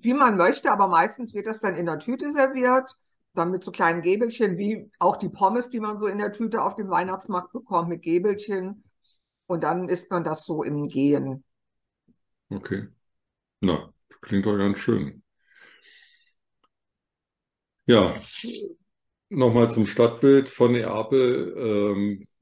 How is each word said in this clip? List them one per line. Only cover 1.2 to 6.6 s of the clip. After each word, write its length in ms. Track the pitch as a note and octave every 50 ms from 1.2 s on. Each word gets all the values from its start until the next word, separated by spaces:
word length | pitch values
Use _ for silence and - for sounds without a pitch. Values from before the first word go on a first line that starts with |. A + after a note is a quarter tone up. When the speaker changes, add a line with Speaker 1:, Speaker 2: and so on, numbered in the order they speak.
| A#3 A3+ -
Speaker 1:
wird 120 | G3+ G3
das 140 | A3 A3 G#3+
dann 140 | A3 G3 F3
in 100 | D#3+ F3
der 140 | E3+ D#3 D3
Tüte 320 | - A#3 C4 - D4 C#4+
serviert, 640 | D4+ C#4+ C4+ C4 C4 C4 B3 B3 B3+ C4 C4 - - _ _ _ _ _ _ _ _
dann 160 | F3+ E3 F3+
mit 120 | F#3 F3+
so 100 | - F#3+
kleinen 280 | - - F#3 E3 E3+ F3
Gäbelchen, 560 | D#3+ F3+ G3 G#3+ A#3+ A3+ A3+ - A3 F#3+ F3
wie 340 | E3+ G3+ G#3 A3 - C#3+ - _ _
auch 200 | F3 F#3+ - -
die 100 | G3+ -
Pommes, 400 | - - G3 F#3+ A3 B3 A#3+ B3
die 120 | B3+ A3
man 180 | G#3+ G#3+ G#3+ G3+
so 80 | G#3+
in 100 | G3+ G3+
der 160 | G#3 G#3 G3+
Tüte 300 | G3+ - A3+ G#3+ A3+ G3+